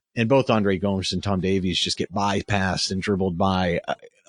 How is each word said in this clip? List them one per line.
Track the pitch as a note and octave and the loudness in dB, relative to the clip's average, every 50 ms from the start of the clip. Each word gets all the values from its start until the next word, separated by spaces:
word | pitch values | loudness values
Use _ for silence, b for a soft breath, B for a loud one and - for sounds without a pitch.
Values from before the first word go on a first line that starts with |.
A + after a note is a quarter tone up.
| _ _ - | _ _ -2
and | A#2+ A2+ | 0 2
both | A2+ C#3 C3+ B2+ - | 4 4 4 4 4
Andre | A#2+ A2 G2+ G2+ F#2+ | 4 2 4 2 0
Gomes | F2 F#2+ G2+ G2 F#2+ F2+ - | 0 0 0 0 0 -2 -4
and | F#2+ F2+ - | -4 -4 -2
Tom | G2+ G2+ F#2 | -2 0 0
Davies | F2 F#2+ F#2+ F#2+ F2+ F#2 E2+ - | 0 0 0 0 0 0 -2 -2
just | - F2+ - | -2 -2 -4
get | - - - - | -4 -6 -6 -4
bypassed | G#2 G2+ G2+ G2 G2+ - - G#2 G2 F#2+ F#2+ F2 E2 - - | -2 -2 0 -2 -2 -2 -2 -2 0 0 0 -2 -2 -4 -4
and | F#2+ F#2+ | -4 -4
dribbled | F2 G#2+ G2+ F2+ F#2+ F#2+ E2+ | -2 -2 0 0 0 0 0
by, | E2 G2 F#2+ F#2+ F#2 F#2 F2+ E2+ D#2+ - | 0 2 2 2 2 0 0 -2 -2 -4
uh, | - - - - - _ _ _ | -6 -8 -8 -10 -20 _ _ _